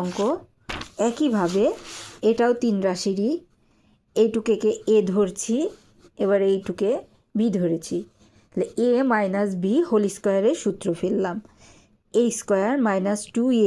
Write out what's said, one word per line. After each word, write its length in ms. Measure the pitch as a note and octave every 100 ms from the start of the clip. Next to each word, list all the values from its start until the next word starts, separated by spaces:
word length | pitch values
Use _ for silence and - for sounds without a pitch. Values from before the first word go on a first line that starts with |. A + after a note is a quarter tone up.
অঙ্ক, 180 | F3+ F3+ G#3 F#4 - _ - - - - A3+
একইভাবে 560 | A#3 D4+ G#3+ F3 F#3+ C4+ A4+ - - - - G#3+
এটাও 220 | A3+ A#3 A#3+
তিন 140 | A#3+ G3 F#3+
রাশিরই। 440 | F3+ G3 F#3+ G#3+ F4 - _ _ _ _ _ _ -
এইটুকে 380 | A3 A3 A3 G#3 G#3+ A3 -
এ 40 | A3 F#3+
ধরছি, 440 | F#3+ F#3+ F3+ - A#3+ F4+ - _ _ - -
এবার 160 | G3 G3 G3
এইটুকে 380 | G3 G3 F3 G3+ D#4 - _ _
বি 120 | G#3 A3+ F#3
ধরেছি, 380 | F3 E3 - F3 - _ _ _ _
তাহলে 180 | - - - A#3+
এ 40 | A#3+ C4+
মাইনাস 380 | G#3+ G3 G3 G#3 F#3
বি 120 | F#3+ C4+ E4+
হোল 160 | G#3+ G3+ -
স্কয়ারের 400 | G3+ G3 A3 E4
সূত্র 240 | G3+ - G3 E3
ফেললাম, 360 | F#3 G#3 F#3+ G#3+ - _ - - _ _ _
এ 100 | A3 A#3+ A#3
স্কয়ার 360 | - G3 G3+ C#4 A3
মাইনাস 340 | F#3+ G3 G#3 -
টু 100 | A#3 B3+ A#3